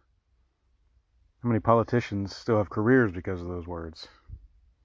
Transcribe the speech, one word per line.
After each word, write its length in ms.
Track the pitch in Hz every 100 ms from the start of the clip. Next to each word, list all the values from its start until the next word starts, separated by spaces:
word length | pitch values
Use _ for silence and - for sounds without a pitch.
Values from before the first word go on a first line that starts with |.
| _ _ _ _ _ _ _ _ _ _ _ _ _ _
How 80 | 120
many 100 | 110
politicians 760 | 117 117 107 120 - 101 98 -
still 220 | - 107
have 120 | 98
careers 420 | - 107 131 110
because 300 | 87 98 90
of 60 | 87
those 180 | 87 85
words? 420 | 85 82 80 - _ - - - _ _ _